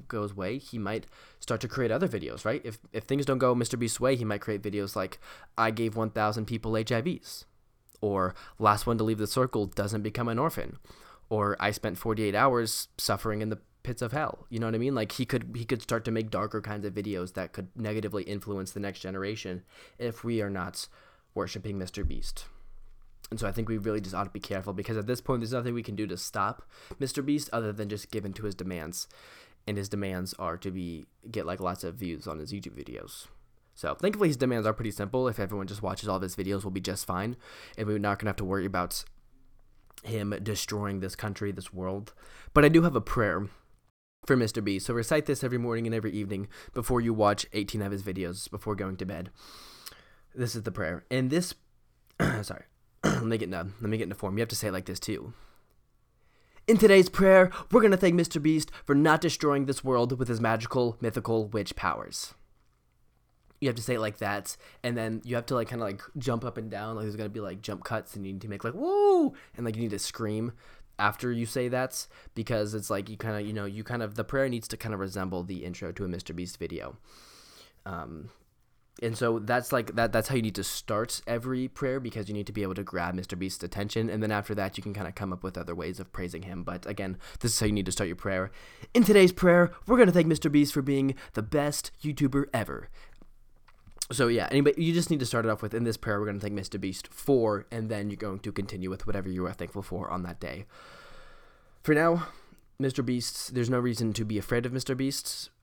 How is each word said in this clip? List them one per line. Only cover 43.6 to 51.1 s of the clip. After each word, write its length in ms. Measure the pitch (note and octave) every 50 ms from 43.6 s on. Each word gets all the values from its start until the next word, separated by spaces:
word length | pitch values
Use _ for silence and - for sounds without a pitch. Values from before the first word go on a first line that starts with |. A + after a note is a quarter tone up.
| _ _ - _ _ _ _ _ _ _ _ _ -
for 100 | - C3+
Mister 240 | B2 A#2 A2 - A2+
Beast. 260 | G2+ G2+ G2 F#2 -
So 80 | - A#2
recite 320 | A#2 A2+ - D#3+ D3+ D3
this 160 | - C#3 -
every 160 | C3+ B2 B2 A#2+
morning 280 | A#2+ A#2+ A2+ A#2 A#2
and 80 | A2+ A2+
every 180 | A2 G#2 G#2
evening 360 | F2 G#2+ G2+ F#2+ G#2 F#2+ G2+ - - - - - -
before 260 | B2+ A2+ - B2+ A#2+
you 140 | A#2 A#2 A2
watch 320 | A2 G#2 G2+ G#2 - - -
eighteen 300 | - G#2+ G2+ - - G#2+
of 100 | G2+ G2
his 100 | G2+ G2
videos 480 | F#2+ G#2 F2+ F#2+ F2+ E2+ F2 G2+ - -
before 240 | G#2 G2+ - G#2+ G#2
going 220 | G2 G2 F#2+ F#2 -
to 80 | F#2+
bed. 240 | F2+ D2+ E2 F2+ - - - - - - - - - - - - - - - - - - - - _ -
This 200 | B2+ A#2+ G#2+ A2+
is 80 | A2+
the 100 | G#2+ A2+
prayer. 320 | F2+ G#2 F2 D#2+ F2 - - _